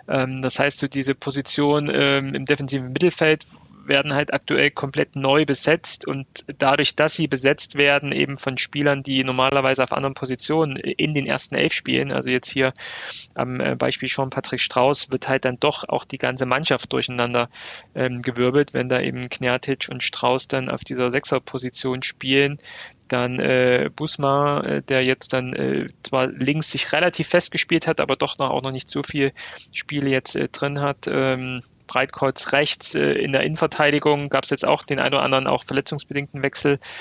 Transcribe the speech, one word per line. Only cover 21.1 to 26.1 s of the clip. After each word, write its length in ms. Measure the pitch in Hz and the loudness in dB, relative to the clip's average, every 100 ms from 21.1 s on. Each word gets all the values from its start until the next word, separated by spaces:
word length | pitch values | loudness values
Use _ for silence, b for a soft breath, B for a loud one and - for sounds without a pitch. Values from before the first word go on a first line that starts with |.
Sechserposition 920 | 131 - 131 - 131 123 - 131 127 | 0 0 -2 -2 -8 -6 -4 -2 -2
spielen, 560 | - - 131 139 143 143 B B B B - | -6 -6 0 2 2 -2 B B B B -4
dann, 300 | 127 123 123 | -2 0 0
äh, 540 | 139 127 127 123 143 - | 2 4 4 4 0 -4
Busma, 640 | 151 - 139 139 143 143 | -6 -2 2 2 2 0
äh, 200 | 143 143 | -2 -4
der 220 | 139 131 | 0 0
jetzt 280 | 131 131 - | 2 0 -2
dann, 220 | 131 127 | -4 -2
äh, 320 | 135 131 139 143 - | -2 -2 -2 -4 -8
zwar 240 | - | -2